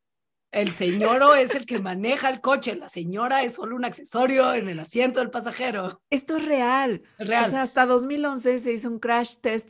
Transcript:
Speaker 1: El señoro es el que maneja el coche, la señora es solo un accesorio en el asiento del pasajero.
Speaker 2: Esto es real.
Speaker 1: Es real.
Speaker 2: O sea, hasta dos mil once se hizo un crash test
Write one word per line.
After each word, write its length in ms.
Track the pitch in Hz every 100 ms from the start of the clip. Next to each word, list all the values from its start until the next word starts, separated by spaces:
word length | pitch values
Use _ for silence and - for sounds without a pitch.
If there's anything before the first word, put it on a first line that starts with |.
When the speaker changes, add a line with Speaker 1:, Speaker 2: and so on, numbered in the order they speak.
| _ _ _ _ _
Speaker 1:
El 220 | 208 202
señoro 600 | 170 180 190 214 254 277
es 220 | 294 254 269
el 100 | 233
que 140 | 233
maneja 500 | 190 185 214 277 269
el 120 | 262
coche, 340 | 254 269 254 202
la 140 | -
señora 540 | - 170 196 240 269
es 100 | 247
solo 200 | 233 220
un 120 | 247 247
accesorio 680 | - - 226 254 269 254
en 140 | 247 196
el 140 | 165
asiento 400 | 156 226 254 247
del 80 | 247
pasajero. 720 | 240 226 226 254 214 185 185 _
Speaker 2:
Esto 260 | 277 - 320
es 100 | 302
real. 580 | 285 240 262 269 190 - -
Speaker 1:
Es 100 | 208
real. 160 | 226 226
Speaker 2:
O 40 |
sea, 120 | 262
hasta 240 | 262 - 254
dos 200 | 247 254
mil 200 | 294 294
once 340 | 269 240 254
se 140 | 247
hizo 160 | 233 240
un 100 | 233
crash 360 | 233 233 240 -
test 320 | 233 220 220